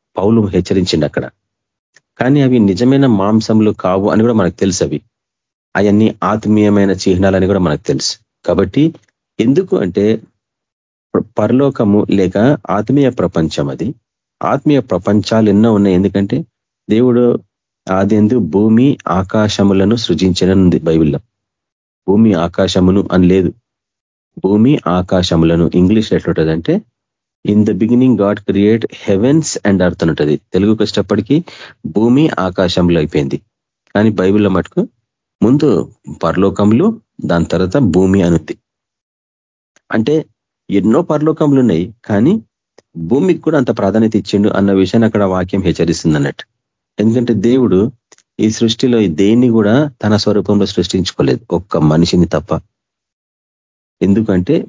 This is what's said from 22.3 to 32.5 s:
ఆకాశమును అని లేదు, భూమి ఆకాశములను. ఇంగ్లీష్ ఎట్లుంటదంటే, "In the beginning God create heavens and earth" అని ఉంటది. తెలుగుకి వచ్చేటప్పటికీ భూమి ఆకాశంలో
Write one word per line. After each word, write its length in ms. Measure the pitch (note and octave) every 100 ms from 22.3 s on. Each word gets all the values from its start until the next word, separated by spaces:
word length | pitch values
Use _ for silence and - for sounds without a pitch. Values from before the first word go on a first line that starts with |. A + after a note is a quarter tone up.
ఆకాశమును 760 | F2+ E2+ - F#2+ F#2+ F#2 G2 F2+
అని 140 | F#2 F2+
లేదు, 260 | F#2+ F2+ - _ _ _ _ _ _ _ -
భూమి 360 | F#2 G#2 A#2 D3+ -
ఆకాశములను. 840 | F2+ F2+ F#2+ F2 E2+ E2 E2+ E2
ఇంగ్లీష్ 380 | F2 F2+ A2 G#2+
ఎట్లుంటదంటే, 720 | F2 - E2 D#2+ D#2+ E2+ F#3 - _ _ _ _ _ -
"In 100 | G#2
the 160 | G#2+ F#2
beginning 340 | A2 A#2+ C3 A2
God 140 | G2+ G#2 -
create 380 | G2 G2+ A2+ - - -
heavens 420 | G2 A#2+ D#3 D3+ - G#2
and 100 | G2 F2+
earth" 160 | E2+
అని 80 | E2+
ఉంటది. 240 | D2 D2+ D2
తెలుగుకి 460 | - - G2+ A2
వచ్చేటప్పటికీ 640 | G#2 - G2 G#2 G#2+ D3 F3 - - - -
భూమి 420 | F2+ A2+ B2+ D#3 -
ఆకాశంలో 600 | F#2